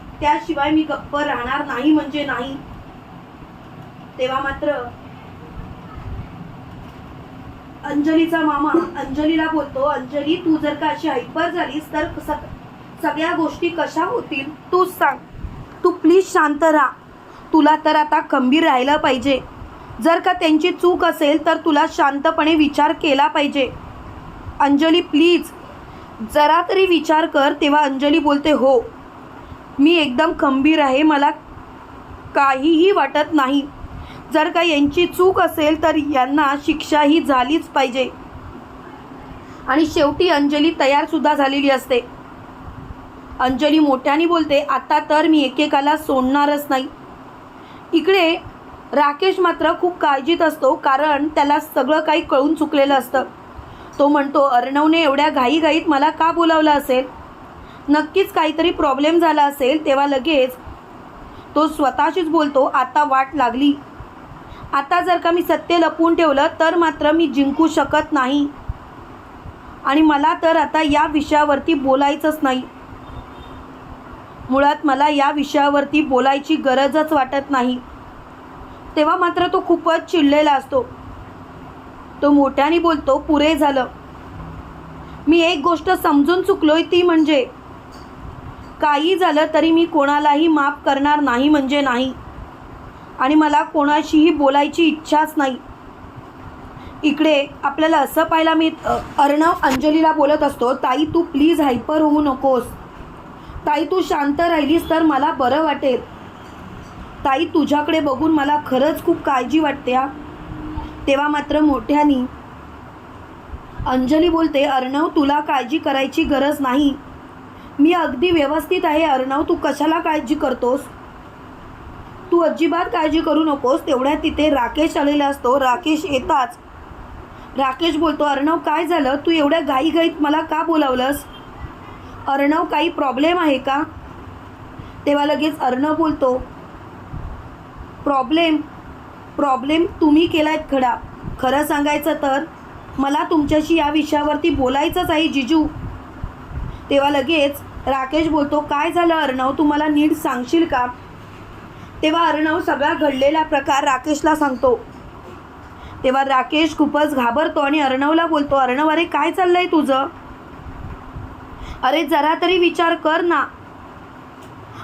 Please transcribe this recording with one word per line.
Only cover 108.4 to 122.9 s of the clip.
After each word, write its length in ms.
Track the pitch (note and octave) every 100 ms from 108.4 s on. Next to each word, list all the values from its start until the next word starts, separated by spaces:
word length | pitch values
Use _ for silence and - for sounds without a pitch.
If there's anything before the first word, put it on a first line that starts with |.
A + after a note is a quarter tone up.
| C#4 D4 -
खरंच 360 | B3+ C#4+ D4+
खूप 180 | - E4+
काळजी 380 | - C4+ B3 D4+
वाटते 340 | D4+ - -
हा." 120 | B3+ C#4 - - - - - - - - - -
तेव्हा 200 | C#4 D4
मात्र 320 | D4 C#4+ D4
मोठ्यानी 640 | D4+ C4 A3+ C#4+ D4 C4+ B3 - - - - - - - - - - - - - - - -
अंजली 420 | C4 B3+ D#4 F4
बोलते, 340 | E4 D#4+ D4
"अर्णव, 440 | C#4+ C4+ B3+ C#4 E4
तुला 320 | - C#4 D4
काळजी 380 | D4 C#4+ B3 D#4
करायची 460 | D4+ C4+ C4+ -
गरज 340 | E4 C#4 C#4 D4
नाही. 340 | C4+ C4 C#4+ B3+ - - - - - - - -
मी 140 | D4
अगदी 380 | F4 D4+ - F4
व्यवस्थित 540 | E4 C#4 D#4 D#4 F4+ F4
आहे 180 | D4+
अर्णव, 400 | D#4+ C4 B3+ C#4
तू 120 | D#4 E4
कशाला 360 | D4+ C#4 D4+ E4
काळजी 360 | E4 D#4 B3 D4
करतोस? 460 | C#4 B3+ A#3+ C4+ - - - - - - - - - - - - - - -
तू 80 | E4+
अजिबात 460 | D#4+ - D#4+ E4
काळजी 360 | F4+